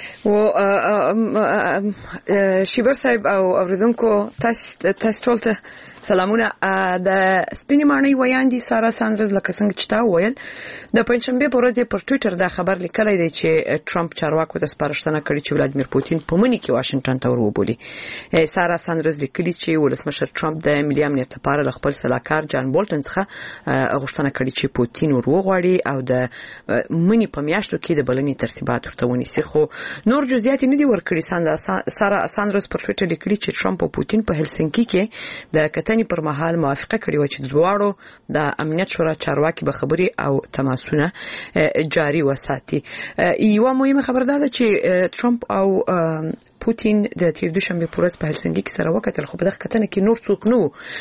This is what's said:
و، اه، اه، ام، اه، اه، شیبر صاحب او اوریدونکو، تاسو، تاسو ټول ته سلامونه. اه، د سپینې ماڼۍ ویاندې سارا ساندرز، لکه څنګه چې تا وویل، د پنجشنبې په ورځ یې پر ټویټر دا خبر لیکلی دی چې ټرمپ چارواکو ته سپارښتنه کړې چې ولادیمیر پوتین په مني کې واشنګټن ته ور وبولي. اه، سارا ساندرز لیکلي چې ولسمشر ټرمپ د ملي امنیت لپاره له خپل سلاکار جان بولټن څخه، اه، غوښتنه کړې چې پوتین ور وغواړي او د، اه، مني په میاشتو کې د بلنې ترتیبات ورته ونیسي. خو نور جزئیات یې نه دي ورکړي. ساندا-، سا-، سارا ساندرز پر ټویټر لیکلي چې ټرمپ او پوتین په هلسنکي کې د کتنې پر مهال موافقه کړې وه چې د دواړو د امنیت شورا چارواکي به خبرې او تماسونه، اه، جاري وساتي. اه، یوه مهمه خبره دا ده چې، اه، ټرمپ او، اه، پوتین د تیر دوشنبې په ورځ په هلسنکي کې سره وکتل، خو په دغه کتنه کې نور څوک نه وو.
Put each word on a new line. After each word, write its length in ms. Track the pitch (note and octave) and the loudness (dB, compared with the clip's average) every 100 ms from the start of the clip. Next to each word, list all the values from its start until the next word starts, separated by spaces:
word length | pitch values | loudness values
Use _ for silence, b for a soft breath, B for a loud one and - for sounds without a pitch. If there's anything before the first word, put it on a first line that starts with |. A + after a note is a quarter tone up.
| B B G#3+ | B B 0
و، 40 | |
اه، 240 | G#3 G#3+ - | 4 4 4
اه، 560 | G3+ G3 C#3+ G#3 C#3 | 2 2 2 2 2
ام، 260 | G#3+ A3 G#3 | 2 0 2
اه، 440 | F3+ G3+ F3 F3+ G#3 G3 B F3+ - | 2 2 0 0 -2 -6 B -10 -2
اه، 340 | G3+ G3 F#3+ | 2 4 2
شیبر 300 | F#3+ - A#3 | 2 2 2
صاحب 340 | C#4 C4 A#3 F3 | 2 2 0 2
او 300 | G3 F#3 - | 2 2 2
اوریدونکو، 720 | F3+ F#3 A3+ A#3 A3+ G#3 G#3 - | 2 2 2 2 2 2 0 -2
تاسو، 500 | A#3 A3+ - - F3 | -2 -2 -6 -4 -2
تاسو 300 | G3 A3 G#3 | 0 -2 0
ټول 160 | - A#3 | 0 0
ته 180 | A#3 G#3 B B B B | 0 -2 B B B B
سلامونه. 500 | - F#3 F#3 A3+ A3 - | 0 2 2 2 0 -2
اه، 340 | F#3+ F#3+ F#3+ F3+ | -2 0 0 0
د 120 | F#3 F#3+ F#3+ F#3 E3 | 2 2 4 2 0
سپینې 320 | - - C#4+ D4 | -6 0 4 4
ماڼۍ 280 | C#4 C#4 C4 | 4 4 4
ویاندې 440 | B3+ C4 C4 B3 | 2 2 2 0
سارا 320 | - A3+ A3+ | 0 2 2
ساندرز، 420 | A3 A3 G#3 G#3 | 0 0 0 0
لکه 200 | G3 - | 0 -2
څنګه 280 | - G#3 F#3 | 0 0 0
چې 40 | - | 0
تا 100 | G#3+ | 2
وویل، 300 | A#3 E3+ G#3 C4+ B B B B B A3+ | 4 4 2 -2 B B B B B 2
د 40 | |
پنجشنبې 500 | A3+ A#3+ C4 B3 C#4+ | 2 2 0 0 2
په 80 | B3 | 4
ورځ 160 | B3 A#3 | 2 2
یې 40 | |
پر 140 | A#3+ G3 | 0 -2
ټویټر 360 | - C4+ G#3+ F3 | 0 0 0 0
دا 120 | F3+ | 0
خبر 300 | - F3+ F#3+ | 0 0 -2
لیکلی 400 | F3+ - G#3+ F#3+ | -2 0 2 2
دی 120 | E3 | 2
چې 480 | - E3 D#3+ - D3+ - | 0 2 2 2 -2 -2
ټرمپ 280 | F3+ E3+ | -2 -4
چارواکو 460 | - D#3 D#3 D#3+ E3 | -4 -2 0 -2 -4
ته 60 | D#3+ | -6
سپارښتنه 540 | - D3 D3 D#3+ D3+ | -4 -4 -4 -2 -2
کړې 200 | D3+ D3+ | -2 -4
چې 140 | - | -2
ولادیمیر 320 | C#3+ C#3 C#3 C3 | 0 0 -2 -2
پوتین 280 | C3 - E3 | -2 0 -4
په 160 | - E3+ | 0 2
مني 200 | B3 A3 | 2 2
کې 140 | - | 0
واشنګټن 460 | B2 B2+ C3+ C3 C3 | 0 0 -2 -2 0
ته 100 | B2+ | 0
ور 100 | B2 | 2
وبولي. 380 | G#2+ G#2+ G2+ A#2 B B B B B | 0 0 -2 -2 B B B B B
اه، 120 | E3 D#3 | 0 2
سارا 320 | F#3+ F3 E3+ | 2 0 -2
ساندرز 420 | - E3 D#3+ D3 | -2 -2 -2 -2
لیکلي 320 | C#3 - F3 | -4 -4 -4
چې 180 | E3+ - D#3+ | -2 0 2
ولسمشر 480 | C#3+ C3 D3+ - C#3 | 2 0 -4 -4 -4
ټرمپ 380 | - D#3 D#3 | -2 -4 -2
د 40 | D#3+ | 0
ملي 360 | D3 D3 C#3+ | 2 2 2
امنیت 300 | D3 C#3 B2+ | 0 0 -4
لپاره 300 | - C#3+ C#3+ | -4 -2 0
له 80 | C3+ | 0
خپل 200 | - C#3+ | -2 -4
سلاکار 500 | C#3 B2 B2 - D#3 | -2 -2 -2 0 -2
جان 280 | D3+ C#3 C3 | -2 -2 0
بولټن 280 | D3 G#3 D3+ | 0 0 -2
څخه، 260 | C3+ - G3 B B B - | -4 -4 -6 B B B -4
اه، 300 | C3+ C3 C#3+ | 0 0 0
غوښتنه 320 | C3+ - C#3 | -4 -2 -2
کړې 200 | - C3 | -2 -4
چې 180 | - C3+ | -2 -2
پوتین 380 | - A#2+ - D#3+ | 0 -2 0 0
ور 180 | C3 B2 | 2 2
وغواړي 480 | E3+ F#3+ F#3 F3+ F#3 - | 2 2 2 2 2 0
او 140 | C3+ | -2
د، 100 | B2+ | 0
اه، 720 | B2+ B2+ - - - - A#2 - | 0 0 -6 -18 -14 -4 -2 -2
مني 360 | E3 F3 A3+ G#3 | 0 4 4 2
په 160 | - | -2
میاشتو 360 | D3 F3 - E3+ | -2 -2 -2 -4
کې 140 | - | -2
د 100 | D#3 | 0
بلنې 340 | C3 C3 C#3+ C3 | 0 0 -2 -2
ترتیبات 520 | A#2+ - - A#2+ - | -4 -4 -4 -4 -6
ورته 200 | - B2 | -4 -2
ونیسي. 340 | B2 - - | -2 -2 -4
خو 240 | - D#3 D3+ B B B G#3+ | -2 0 0 B B B 0
نور 160 | C#4 | 2
جزئیات 400 | C4+ B3+ A3 C4+ | 2 0 2 2
یې 40 | C4 | 2
نه 100 | C#4+ | 4
دي 60 | |
ورکړي. 360 | D4 G3 - E3 | 4 2 0 -2
ساندا-، 360 | E3 F3+ D#3+ D#3 | -2 0 0 0
سا-، 280 | - F#3+ - | -2 -4 -2
سارا 400 | - G3+ G3+ F#3+ | 0 2 2 0
ساندرز 420 | - G#3 G3+ - | -2 -2 -2 -2
پر 100 | - | -4
ټویټر 280 | - - F2+ | -4 -2 -2
لیکلي 260 | E3 F#2+ G#2 | -2 -2 -2
چې 140 | - - | -2 -4
ټرمپ 220 | F#3+ F3+ | -2 -2
او 40 | E3+ | -2
پوتین 340 | - - A3 | -2 0 0
په 140 | G#3+ D#3 | 0 -2
هلسنکي 500 | D#3 - D#3+ A3 A#3 | -2 -2 0 0 0
کې 220 | F3+ A3 B B B B | 0 -2 B B B B
د 140 | D#3 D#3 | 0 0
کتنې 360 | - - A3 A3 | -2 0 0 0
پر 120 | E3+ | -2
مهال 340 | D3+ C#3+ E3 E3+ | -2 -2 0 0
موافقه 420 | C#3+ B2+ - A3 | 0 -2 -2 -4
کړې 180 | - D3 | 0 0
وه 120 | C#3+ | 0
چې 140 | - | -2
د 60 | C3+ | -2
دواړو 460 | C#3+ F3 G3+ G3+ F#3+ B B - | 2 2 2 0 -2 B B -6
د 80 | D3+ D3 - | -2 -2 -2
امنیت 280 | D#3 D#3+ F#3+ | -2 -2 -2
شورا 260 | - D#3+ | 0 -2
چارواکي 520 | D#3 - C#3+ D#3 - D3 | -2 -2 0 0 0 -4
به 60 | |
خبرې 360 | - C#3 E3 F3+ - | -4 -2 0 0 0
او 220 | C#3 C#3 - | 0 0 -2
تماسونه، 600 | - C3+ C3 - D#3 D#3+ B B B B F3 | -4 -2 -2 -2 0 0 B B B B 0
اه، 160 | D#3 - D#3 | 2 2 0
جاري 300 | E3+ D3 D#3+ | 0 0 2
وساتي. 600 | C#3 C#3 - C3 - D3 B B B - | 0 0 -4 -6 -4 -6 B B B 0
اه، 140 | F3+ - | 0 2
یوه 340 | G#3+ G#3 B3+ | 4 4 4
مهمه 280 | C4 C4+ C#4 | 4 4 2
خبره 240 | C4+ B3+ B3+ | 2 0 0
دا 120 | C#4+ | 0
ده 100 | C#4+ | 0
چې، 160 | - | 2
اه، 440 | A#3 G3 - F3+ F#3 | 2 2 2 2 0
ټرمپ 380 | - A#3+ A#3 - | 0 0 0 0
او، 340 | G3+ G3 F#3 - | 0 2 2 0
اه، 420 | F3+ E3 D#3+ D#3+ - - _ | 0 0 -2 -4 -6 -12 _
پوتین 400 | - A3+ A3 G#3+ | -4 0 2 2
د 280 | G#3 - F3 | 2 0 0
تیر 220 | - F3+ | 0 -2
دوشنبې 340 | E3+ - F3 E3 | -2 -2 -2 -2
په 180 | - | 0
ورځ 140 | F3 - | -2 0
په 100 | D#3 | -4
هلسنکي 340 | D3+ E3+ D#3+ | -2 -2 -2
کې 100 | - - | -4 -2
سره 160 | E3 | -2
وکتل، 320 | F#3+ - - D3 | 0 -2 -4 -6
خو 120 | F3 | -4
په 80 | F3 | -4
دغه 100 | - | -2
کتنه 300 | - A3+ G3+ | -2 -2 0
کې 120 | G3 | 2
نور 180 | G3+ A3+ | 2 2
څوک 320 | - G3 G#3+ | 0 0 2
نه 100 | B3 | 4
وو. 120 | D#3 B B B | 2 B B B